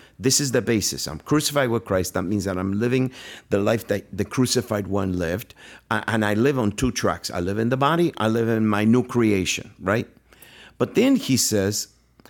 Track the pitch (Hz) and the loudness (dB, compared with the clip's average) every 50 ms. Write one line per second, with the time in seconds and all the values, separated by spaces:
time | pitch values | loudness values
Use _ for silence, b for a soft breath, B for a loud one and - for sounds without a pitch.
0 | B B B B 104 135 135 - 147 131 117 120 101 120 117 101 - - - - | B B B B 0 0 0 0 0 0 0 0 0 2 0 0 0 -2 -4 -6
1 | - 69 78 78 - - 147 151 147 - 143 143 131 117 117 113 - - 98 92 | -8 -8 -10 -8 -2 0 0 2 2 0 0 0 0 2 0 -2 -2 0 0 0
2 | 87 - - 92 90 87 107 101 90 98 92 90 95 98 98 104 120 123 127 131 | 0 -2 -4 -4 -2 -2 -2 -2 -2 -2 -4 -2 -2 -2 -2 0 0 0 0 0
3 | 131 127 B B B B B B B B 104 101 101 104 117 107 - - 104 98 | 0 -2 B B B B B B B B 0 2 2 2 0 0 -2 -4 -4 -4
4 | - - 95 92 95 - - 131 127 120 - 123 - - 107 104 98 95 98 101 | -4 -8 -6 -6 -6 -2 0 0 2 2 2 0 -2 -2 -4 -4 -4 -2 -2 -2
5 | 98 95 90 90 87 82 90 101 - - - B B B B B B B 110 107 | -2 0 -2 -2 -2 -2 -4 -4 -6 -10 -20 B B B B B B B -4 -4
6 | - - 113 110 104 104 104 107 123 143 143 127 110 101 101 - 131 123 - - | -2 -2 0 0 0 2 2 2 2 2 2 2 0 -2 0 0 -2 -2 -2 0
7 | - 95 82 - - - - 90 87 95 101 107 113 120 131 131 139 147 165 170 | 0 -2 -2 -2 -6 -8 -6 -4 -4 -4 -2 -2 0 0 0 0 0 2 2 2
8 | 175 156 - - 107 113 113 117 113 113 113 110 110 107 104 104 107 110 120 127 | 0 0 0 0 0 0 2 2 0 0 2 2 2 2 2 2 4 4 4 4
9 | 123 - - 120 113 107 101 95 87 - - - - - - - 90 95 107 120 | 2 2 2 2 4 4 4 2 0 -2 -4 -6 -8 -12 -14 -8 -2 -2 0 0
10 | - - _ _ _ B B B B B B B B B B B 127 - - 190 | -2 -6 _ _ _ B B B B B B B B B B B -2 0 2 2
11 | 240 277 269 - - - 131 113 - - 110 101 95 101 107 - - - _ _ | 4 4 4 2 2 0 0 0 2 2 2 2 2 0 0 -4 -6 -10 _ _
12 | _ _ _ _ B | _ _ _ _ B